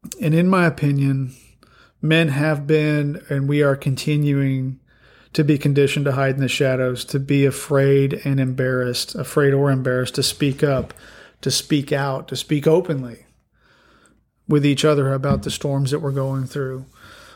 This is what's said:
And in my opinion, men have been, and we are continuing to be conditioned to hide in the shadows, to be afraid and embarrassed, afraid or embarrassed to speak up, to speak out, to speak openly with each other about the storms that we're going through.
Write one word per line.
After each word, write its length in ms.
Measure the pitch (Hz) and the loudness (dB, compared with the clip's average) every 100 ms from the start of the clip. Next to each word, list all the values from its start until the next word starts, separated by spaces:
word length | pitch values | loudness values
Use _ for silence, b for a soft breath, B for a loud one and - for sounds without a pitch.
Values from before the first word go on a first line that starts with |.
| - - | -18 -4
And 140 | 151 | 0
in 140 | 160 180 | 2 4
my 180 | 190 170 | 4 2
opinion, 680 | 139 143 139 139 135 131 b b b b b b _ | 2 0 2 0 0 -4 b b b b b b _
men 280 | 151 160 165 | 0 2 2
have 380 | 139 156 147 143 | 0 0 0 2
been, 560 | 156 151 151 143 151 - | 2 2 0 -2 -4 -4
and 180 | 139 139 | -2 0
we 140 | 147 | 2
are 140 | 143 139 | 2 2
continuing 1040 | 143 131 151 147 147 139 135 131 131 131 b b b b b | -2 -2 0 0 2 2 0 -2 -4 -8 b b b b b
to 120 | - | 0
be 120 | 143 139 | 2 2
conditioned 480 | 143 143 139 151 | 2 4 2 2
to 80 | 143 | -2
hide 220 | 131 135 | 0 0
in 60 | 135 | 0
the 80 | 127 | -2
shadows, 560 | - 135 131 127 123 - | 0 0 2 -2 -4 -4
to 120 | 139 | -4
be 280 | 139 139 139 | 0 2 2
afraid 760 | 135 - 139 139 139 139 - | 0 -2 2 4 4 2 -2
and 140 | 139 135 | -2 0
embarrassed, 760 | 127 127 127 127 123 120 - | 0 -2 -2 -2 -2 -4 -6
afraid 400 | 202 139 151 139 | -8 -4 2 2
or 160 | 139 143 | 4 2
embarrassed 460 | 131 127 127 123 - | 2 0 -2 -2 -2
to 60 | |
speak 400 | 131 - 143 135 | -4 0 -2 0
up, 300 | 147 131 90 - B B B B | 0 0 -4 -12 B B B B
to 100 | 139 | -4
speak 420 | - - 147 135 | -4 0 -2 0
out, 360 | 139 139 131 - | -2 -2 -6 -8
to 80 | 127 | -10
speak 300 | - 151 151 | -4 0 2
openly 580 | 170 180 139 123 - _ _ _ b b b b b b b _ _ - | 2 2 -4 -8 -14 _ _ _ b b b b b b b _ _ -2
with 180 | 147 143 | 2 2
each 180 | 139 | 2
other 280 | 156 143 135 | 2 2 2
about 320 | 135 139 101 | 0 0 -2
the 60 | - | -2
storms 400 | - 143 139 135 | -6 -4 -2 -2
that 100 | 147 | -2
we're 100 | 143 | -4
going 340 | 139 135 135 | -4 -4 -4
through. 400 | 127 147 131 131 131 B B B B | -6 -6 -8 -10 -14 B B B B